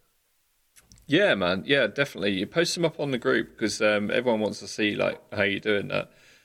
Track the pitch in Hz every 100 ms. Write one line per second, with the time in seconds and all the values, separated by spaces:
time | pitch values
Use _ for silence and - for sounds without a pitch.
0 | _ _ _ _ _ _ _ _ _ -
1 | - 151 202 107 87 95 - 139 107 139
2 | 139 - 101 92 101 170 170 180 165 -
3 | 143 123 131 120 - - 107 - 107 104
4 | 104 113 123 110 104 104 104 - 107 101
5 | 95 - - 101 101 101 107 101 98 98
6 | 95 _ - -